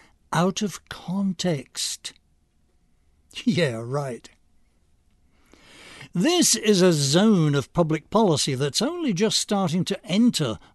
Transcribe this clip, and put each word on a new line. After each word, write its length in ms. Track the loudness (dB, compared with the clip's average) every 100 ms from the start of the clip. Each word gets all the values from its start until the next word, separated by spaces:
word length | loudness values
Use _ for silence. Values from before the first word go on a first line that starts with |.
| _ _ _
out 300 | -2 0 -2
of 260 | -6 -8 -16
context. 1200 | -14 -8 -4 -2 -2 -2 -4 -6 -8 -8 -8 -14 -18
<laughs> 40 | _ _ _ _ _ _ _ _ _ _ _ -6
Yeah, 360 | -2 0 0 -2
right. 460 | -6 -6 -6 -10 -16 _ _ _ _ _ _ _ _ _ _ _ _ -20 -20 -20 -20 -20 -8
This 400 | -2 2 2 2 2
is 240 | 2 4
a 100 | 4
zone 600 | 2 2 4 4 4 4
of 180 | 0 0
public 360 | -2 0 -2 0
policy 440 | 2 4 2 0
that's 280 | -2 -2 -2
only 300 | -2 -2 -4
just 260 | 0 0 -2
starting 460 | -2 -2 0 -2
to 200 | -2 -6
enter 540 | -2 2 2 2 -2 -4 -12